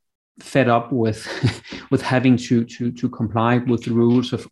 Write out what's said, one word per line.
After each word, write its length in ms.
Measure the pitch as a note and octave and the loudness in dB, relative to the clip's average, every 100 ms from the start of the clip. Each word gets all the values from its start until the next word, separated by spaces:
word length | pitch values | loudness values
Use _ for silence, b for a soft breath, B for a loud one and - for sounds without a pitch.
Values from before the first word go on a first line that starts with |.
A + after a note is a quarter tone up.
| _ _ _ _ | _ _ _ _
fed 280 | - C#3 A#2+ | -4 0 4
up 220 | A#2 - | 2 0
with, 360 | C3 A2+ G#2+ - - A2+ - B B | -2 -2 -2 -8 -4 -2 -4 B B
<laughs> 120 | B | B
with 120 | A#2 | -4
having 340 | - B2+ C3 A#2+ | 0 2 4 2
to, 260 | - A#2+ | 2 0
to, 260 | A#2 - A#2+ | 0 -4 -6
to 180 | B2 B2 | -4 -6
comply 500 | - G#2+ A2 A#2 B2 | -4 -4 0 2 2
with 260 | B2 A#2 | 2 -2
the 80 | A#2+ | 0
rules 400 | A#2 A#2 B2 B2 | 2 4 2 0
of, 160 | A#2 - | -6 -8